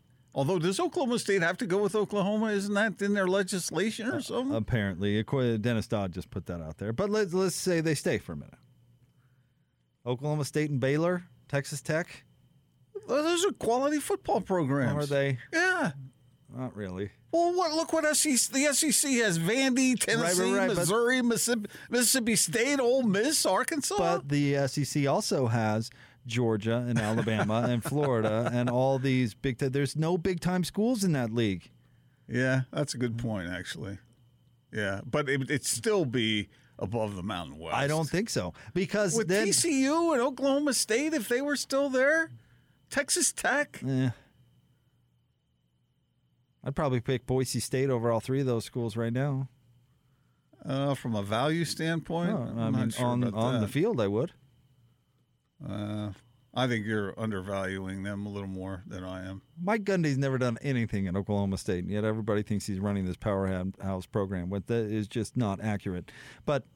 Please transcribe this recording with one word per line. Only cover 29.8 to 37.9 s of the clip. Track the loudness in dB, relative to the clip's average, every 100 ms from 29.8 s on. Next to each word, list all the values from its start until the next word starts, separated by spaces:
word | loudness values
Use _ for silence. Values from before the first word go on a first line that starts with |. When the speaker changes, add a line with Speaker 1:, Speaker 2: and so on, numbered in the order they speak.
| -2 0
Speaker 2:
no | 0 0
big-time | 0 -2 0 0 0
schools | 0 0 2 2
in |
that | 2 0
league. | 2 2 0 -6 -20 _ _ _ _ -4
Speaker 1:
Yeah, | 0 2 2 0
that's | -4 -4
a | -2
good | -4 -2
point, | -4 -4 -4
actually. | -6 -8 -10 -10 -12 -16 _ _ _ _ _ -10
Yeah, | -4 -2 -4 -4
but | -2 0
it, | 0
it'd | 0 -2 -2
still | -2 0 2 2
be | 0 2 0 -2 -10 -20 -10
above | -6 -2 -2 -4
the |
Mountain | -6 -6 -8 -10
West. | -6 -2
Speaker 2:
I |
don't | 0